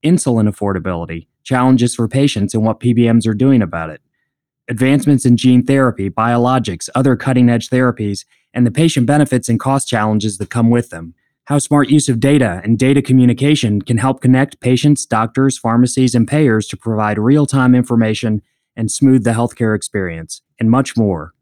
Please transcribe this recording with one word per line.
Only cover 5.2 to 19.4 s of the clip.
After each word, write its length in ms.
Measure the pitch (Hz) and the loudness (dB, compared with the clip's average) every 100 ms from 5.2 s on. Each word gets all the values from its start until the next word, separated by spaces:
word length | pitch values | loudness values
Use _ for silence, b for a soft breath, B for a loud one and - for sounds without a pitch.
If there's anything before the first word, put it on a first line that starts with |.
| 127 | 4
in 100 | 120 | 2
gene 280 | 127 123 | 4 2
therapy, 440 | 123 139 131 - 98 | 2 2 0 -2 -6
biologics, 800 | 90 113 120 120 131 110 87 - | -2 -2 0 0 0 -2 -8 -8
other 220 | - 135 123 | -2 0 0
cutting-edge 520 | - 127 123 120 - | 0 2 2 2 -2
therapies, 560 | 127 127 - 107 101 - _ _ | 0 0 -2 -6 -8 -12 _ _
and 100 | - | -2
the 60 | 120 | 0
patient 360 | 120 165 151 117 | 2 0 0 0
benefits 420 | 147 143 127 - | 2 2 0 -2
and 100 | 117 | -2
cost 300 | - 135 - | 0 -2 -2
challenges 500 | 117 107 107 107 98 | -2 0 -2 -2 -6
that 120 | 98 | -8
come 200 | 123 113 | 0 2
with 200 | 120 117 | 2 0
them, 240 | 82 82 - _ _ _ | -10 -16 -20 _ _ _
how 120 | 147 | -4
smart 320 | - 147 143 | 0 0 2
use 180 | 151 143 | 2 2
of 120 | 117 | 0
data 400 | 135 147 123 90 | 2 2 0 -2
and 160 | 101 113 | -2 0
data 240 | 131 139 | 2 2
communication 800 | 135 131 123 120 139 151 117 104 | 2 4 4 2 0 0 0 -2
can 160 | - 117 | -2 -2
help 220 | 127 135 | -2 0
connect 400 | 123 131 143 - | 2 2 0 -4
patients, 440 | 123 127 151 135 | -2 2 2 0
doctors, 540 | - 110 113 - 135 - | 0 -4 -2 0 -2 -2
pharmacies, 560 | 120 117 123 - 131 | -2 0 0 2 0
and 140 | 117 113 | 0 0
payers 400 | 151 151 110 104 | 2 2 0 -4
to 80 | - | -10
provide 420 | - 107 107 104 | -6 -4 -2 -2
real-time 560 | 107 147 147 139 127 | 2 2 2 0 2
information 680 | 123 123 117 113 110 113 107 - _ _ - | 2 2 0 0 -2 -4 -6 -8 _ _ -8
and 120 | 110 | -8
smooth 360 | - 135 131 | 0 2 2
the 80 | 110 | 2
healthcare 420 | 113 | -2